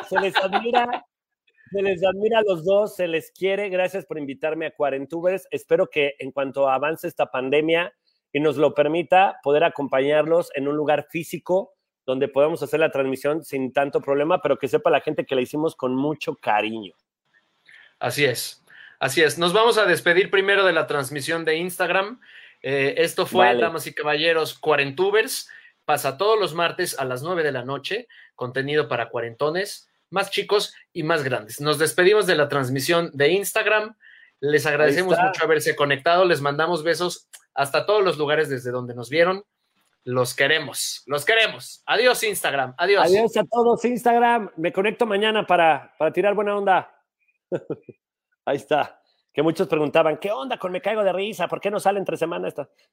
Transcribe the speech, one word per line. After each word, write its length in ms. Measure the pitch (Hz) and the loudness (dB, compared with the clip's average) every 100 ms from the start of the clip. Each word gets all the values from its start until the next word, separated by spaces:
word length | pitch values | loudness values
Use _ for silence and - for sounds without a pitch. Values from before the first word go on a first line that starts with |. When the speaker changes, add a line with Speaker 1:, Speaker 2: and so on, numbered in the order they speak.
| - | -2
Speaker 1:
se 100 | 190 | -2
les 160 | 196 190 | 0 0
admira, 720 | 190 190 233 240 240 - - _ _ _ _ _ _ | 0 -2 0 0 0 -4 -10 _ _ _ _ _ _
se 120 | 196 | -4
les 200 | 196 180 | -2 0
admira 340 | 185 190 214 226 | -2 0 0 2
a 40 | |
los 220 | 208 175 | 2 0
dos, 320 | 160 202 208 202 | 2 2 0 -2
se 100 | 175 | -4
les 240 | 160 151 | -4 -6
quiere. 380 | _ 185 196 202 | _ -2 -2 -2
Gracias 360 | 185 180 190 | -2 -2 -4
por 140 | - 156 | -8 -10
invitarme 480 | 139 135 151 156 156 | -10 -6 -6 -4 -6
a 80 | |
Cuarentubers. 720 | - 143 135 139 170 175 190 - | -2 -2 -2 -6 -4 -2 -2 -6
Espero 380 | 139 - 165 185 | -10 0 0 2
que 260 | 151 143 - | 0 0 -2
en 140 | 135 | -8
cuanto 360 | 139 139 131 139 | -6 -4 0 0
avance 380 | 131 147 160 170 | 0 -2 -4 -8
esta 240 | - 151 | -4 -4
pandemia 600 | 131 131 143 156 165 185 - _ _ _ | -2 0 2 2 0 -2 -8 _ _ _
y 80 | 143 | -2
nos 160 | 151 135 | 0 2
lo 180 | 147 | 2
permita, 640 | 143 147 165 160 185 196 - | 2 0 0 2 4 4 0
poder 180 | 139 147 | 0 2
acompañarlos 840 | 165 - 139 135 139 151 151 165 165 | 2 0 -2 0 2 2 2 0 0
en 120 | 143 139 | -4 -4
un 100 | 151 | -2
lugar 300 | 143 147 143 | 0 -2 -2
físico 640 | 170 160 165 - 185 - _ _ _ | -10 -8 -10 -2 -2 -2 _ _ _
donde 220 | - 131 135 | -6 -2 0
podamos 340 | 135 147 170 | 2 2 0
hacer 180 | 135 151 | -4 0
la 100 | 160 | 0
transmisión 540 | 135 135 131 143 156 | 0 -2 -2 -2 -4
sin 280 | 156 139 131 | -4 -6 -4
tanto 280 | 131 143 156 | -2 -2 -2
problema, 400 | 135 139 151 180 | -2 0 0 0
pero 160 | 151 131 | 0 -2
que 80 | 131 | 0
sepa 240 | 147 170 | 0 2
la 100 | 151 | 0
gente 220 | - 151 | 0 -4
que 100 | 143 | -2
la 80 | 131 | -2
hicimos 340 | 127 151 160 - | -2 -2 -4 -4
con 180 | 127 | -4
mucho 400 | 127 143 151 - 139 | -2 -2 -4 -8 -6
cariño. 580 | - 107 107 113 95 - _ _ _ _ _ _ _ - - _ | -2 0 -2 -6 -12 -18 _ _ _ _ _ _ _ -20 -20 _
Speaker 2:
Así 240 | 123 131 | -6 0
es, 400 | 143 - - - _ - - _ | 0 0 -8 -14 _ -20 -20 _
así 220 | 135 131 | -2 2
es. 160 | 151 160 | 2 2
Nos 140 | 175 | 2
vamos 240 | 190 226 220 | 4 4 4
a 80 | |
despedir 460 | 196 160 175 170 196 | 2 2 2 2 4
primero 340 | 196 196 202 | 2 2 4
de 80 | 190 | 4
la 140 | 160 147 | 2 0
transmisión 580 | 147 127 147 135 165 | -4 -4 -6 -6 -4
de 120 | 160 160 | -2 -2
Instagram. 640 | 180 - 180 180 202 247 - - - _ | -4 -4 0 0 -2 -8 -20 -20 -20 _
Eh, 320 | 131 139 139 143 | -4 -2 0 0
esto 280 | 160 - 180 | 0 0 -2
fue, 200 | 180 151 | 4 4
Speaker 1:
Vale. 140 | 120 | 4
Speaker 2:
damas 260 | 165 160 143 | 0 -2 -8
y 60 | |
caballeros, 680 | 151 147 147 165 165 156 - | -6 -4 0 0 0 -2 -4
Cuarentubers. 920 | 156 147 139 135 190 208 254 - - - - _ | 0 2 0 0 2 2 0 -6 -10 -20 -20 _
Pasa 320 | - 147 139 - | -2 -2 -2 -2
todos 220 | 202 220 | 0 2
los 160 | 180 | 0
martes 440 | 165 165 - 175 - | 0 -2 -2 -6 -4
a 60 | |
las 180 | 131 123 | -6 -6
nueve 200 | 151 185 | -4 -2
de 80 | 151 | -2
la 120 | 131 | -4
noche, 420 | 120 139 139 202 240 - - - | -6 -8 -6 -8 -8 -20 -20 -12
contenido 520 | 127 127 135 151 143 | -8 -6 -2 -2 0
para 200 | 123 117 | -2 -4
cuarentones, 840 | 120 117 117 147 170 202 - - _ _ | -6 -8 -4 -2 -2 -6 -10 -20 _ _
más 200 | 180 196 | -6 -4
chicos 440 | - 180 202 202 - _ | -4 0 0 0 -10 _
y 100 | 180 | -6
más 220 | 156 165 | 0 0
grandes. 360 | 131 120 107 - | 0 -4 -6 -6
Nos 180 | 143 147 | -2 0
despedimos 480 | 156 - 180 214 180 | 0 4 4 4 4
de 100 | 160 | 2
la 120 | 143 | 2
transmisión 600 | 143 127 135 131 170 170 | 0 -2 -2 0 0 0
de 160 | 139 143 | 2 2
Instagram. 640 | 190 196 220 208 214 214 - - - _ _ | 2 0 -2 2 0 0 -10 -20 -20 _ _
Les 240 | 139 151 | 0 2
agradecemos 500 | 151 147 151 143 185 | 2 4 4 4 2
Speaker 1:
Ahí 40 | 170 | 2
está. 80 | 185 | 2
Speaker 2:
mucho 140 | 175 | 2
haberse 300 | 160 156 160 | 2 2 0
conectado. 500 | 147 143 139 165 175 | 0 0 2 2 4
Les 160 | 185 156 | 4 2
mandamos 440 | 143 143 160 175 | 0 0 0 0
besos 440 | 156 160 175 - _ - _ | -2 -2 -2 -6 _ -20 _
hasta 320 | - 139 156 | -4 -2 0
todos 200 | - 214 | 2 2
los 120 | 185 151 | 2 0
lugares 320 | 147 151 151 | 0 0 0
desde 220 | 131 123 | -4 -4
donde 240 | 123 123 | -6 -8
nos 160 | 120 117 | -10 -4
vieron. 320 | 151 170 190 - _ _ _ _ _ | 2 2 0 -8 _ _ _ _ _
Los 300 | - 127 123 - | -4 -2 -2 0
queremos, 640 | 139 156 143 - - - - | 2 2 0 -6 -8 -8 -6
los 180 | 143 | -4
queremos. 580 | 143 226 214 131 - - | 2 2 2 -2 -16 -16
Adiós, 380 | - 175 254 240 | -4 2 2 2
Instagram. 520 | 220 196 160 139 127 131 | -2 -2 -2 -2 -4 -2
Adiós. 260 | 180 202 | 2 4
Speaker 1:
Adiós 320 | 165 196 226 220 | 4 4 2 0
a 60 | |
todos, 400 | 185 240 233 220 | -2 2 2 2
Instagram. 680 | 233 247 240 233 240 233 190 - | 0 0 2 4 4 2 -2 -6
Me 160 | 165 | -4
conecto 320 | 165 196 202 | 0 -2 0
mañana 400 | 226 196 220 214 | -2 0 0 0
para, 500 | 175 175 165 143 123 _ | 2 4 4 4 -2 _
para 140 | 156 | -2
tirar 220 | 165 196 | 2 0
buena 220 | 202 208 202 | 0 0 0
onda. 380 | 196 180 - _ _ _ _ _ _ | 2 2 0 _ _ _ _ _ _
<laughs> 960 | 175 - 147 - - _ _ _ _ | -10 -8 -12 -12 -20 _ _ _ _
Ahí 120 | - 139 | -6 -4
está. 440 | - 151 135 - _ _ _ | 0 0 0 -8 _ _ _
Que 100 | - | -2
muchos 260 | 156 156 190 | 0 0 0
preguntaban, 500 | 156 147 160 160 151 | 0 2 2 2 0
"¿Qué 120 | 202 | -4
onda 280 | 226 269 233 | -6 -6 -6
con 140 | 185 | -6
Me 80 | 180 | -4
Caigo 220 | 196 220 | -2 0
de 100 | 196 | 0
Risa? 360 | 180 202 202 170 | 0 -4 -4 -6
¿Por 120 | 165 | -4
qué 100 | 196 | -4
no 100 | 202 | 0
sale 180 | 190 202 | 0 0
entre 180 | 180 160 | -2 -4
semana 320 | 160 175 180 | -4 -4 -6
esta?". 200 | 151 139 _ _ | -8 -12 _ _